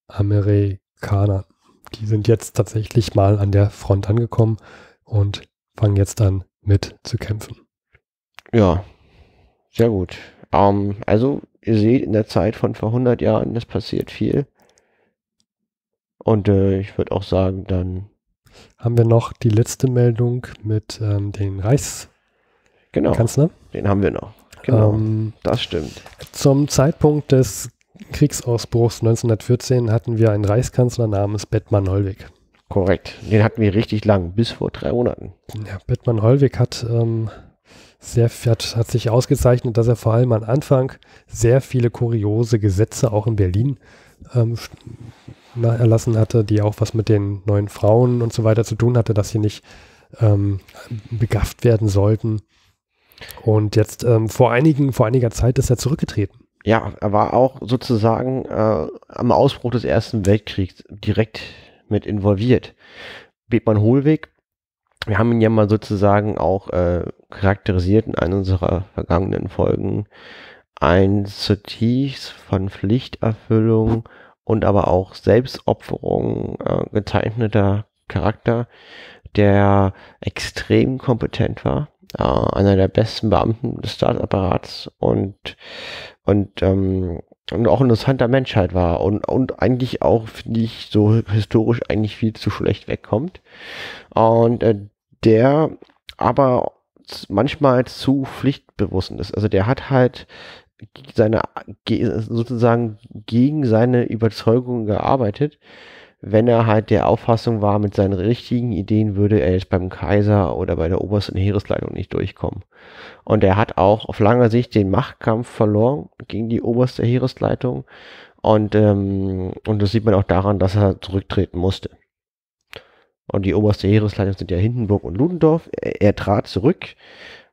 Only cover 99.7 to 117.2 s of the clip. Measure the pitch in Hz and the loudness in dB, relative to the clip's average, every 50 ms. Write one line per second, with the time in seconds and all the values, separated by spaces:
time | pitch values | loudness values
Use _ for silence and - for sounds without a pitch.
99.7 | - - - - 135 127 127 123 - - - _ - - - - - - _ _ | -2 -4 -2 0 2 2 2 2 0 -6 -18 _ -20 -20 -20 -20 -20 -20 _ _
100.7 | _ _ 110 _ _ - - - - - 110 107 113 - - - _ - - - | _ _ -20 _ _ -20 -20 -6 0 0 2 2 2 0 -2 -6 _ -16 -16 -16
101.7 | 104 _ _ - 113 - 107 110 62 117 110 - 117 113 117 120 127 113 117 117 | -20 _ _ -4 -2 -2 0 -2 -2 -4 -6 -4 -4 -6 -4 -4 -2 0 2 2
102.7 | 117 117 120 113 107 - - - - 107 107 - 110 117 127 143 151 156 139 117 | 2 2 0 -4 -8 -12 -20 -20 -20 -18 -10 -2 2 2 2 2 2 0 0 2
103.7 | 110 110 120 127 123 120 117 - - 107 113 113 - - - 113 113 127 123 127 | 4 4 4 4 2 0 0 -2 -2 -2 -2 -2 -2 -2 0 2 2 2 0 -2
104.7 | 123 117 110 104 101 - - - 139 135 120 104 107 - 147 151 - _ _ - | -6 -4 -4 -2 -2 -2 0 0 0 0 0 -2 -2 -2 -4 -4 -4 _ _ -20
105.7 | - - - - - - - _ _ _ - 101 104 107 117 123 117 113 113 110 | -20 -20 -20 -20 -20 -20 -20 _ _ _ -6 0 2 4 4 4 4 4 4 4
106.7 | 107 110 104 - 110 82 - 58 107 - - - 113 110 - 120 117 104 104 104 | 2 2 2 2 2 2 4 2 0 0 0 -2 -2 0 0 -2 -2 0 0 0
107.7 | 101 104 104 101 - - 98 95 98 90 92 110 120 - - - 127 120 120 120 | 0 0 -2 -2 0 0 0 0 0 0 0 -2 -2 -2 -4 -4 -4 -2 -2 -2
108.7 | 104 85 98 - 107 107 110 107 95 98 101 101 107 98 65 90 92 95 - - | -4 -4 -2 0 0 0 0 0 0 0 2 2 2 2 2 2 0 0 -2 -2
109.7 | - 90 90 92 - - - 76 101 104 101 104 107 101 92 69 57 62 92 85 | -2 -2 -2 -4 -8 -8 -2 0 0 2 4 4 4 2 2 0 -2 -4 -4 -4
110.7 | 87 82 82 85 92 - - 90 104 101 - - - 92 92 104 95 101 - - | -2 -2 0 -2 -2 -2 -2 -2 -2 -2 -2 -2 -4 -2 -2 0 0 -2 -2 -2
111.7 | - - - 50 50 - 95 - - - - 98 - - - - - 95 - _ | -4 -4 -4 -6 -8 -10 -10 -6 -4 -4 -4 -6 -6 -6 -6 -6 -6 -10 -16 _
112.7 | _ _ - - - - - - - - _ - 107 107 104 95 95 101 117 - | _ _ -20 -20 -20 -20 -20 -20 -20 -16 _ 0 2 4 4 4 4 2 0 0
113.7 | - - 92 98 107 113 - - - - 110 101 120 123 123 110 110 120 123 - | 0 2 4 4 4 2 -2 -10 -2 2 2 4 4 4 4 4 2 0 -2 2
114.7 | - 110 98 95 98 117 131 - - _ - 120 113 113 120 - - - 113 104 | 0 0 2 2 0 -2 -2 -4 -12 _ -2 -2 -2 -2 -4 -10 -2 0 0 2
115.7 | 104 104 110 127 143 156 170 - _ - 123 - - 101 113 113 117 - - 113 | 4 2 2 2 0 -2 -8 -14 _ -20 -16 -10 -8 -8 -4 -4 -4 -2 -2 -2
116.7 | 117 123 127 127 - - - 113 123 127 | 0 0 0 -2 -2 -2 0 0 0 0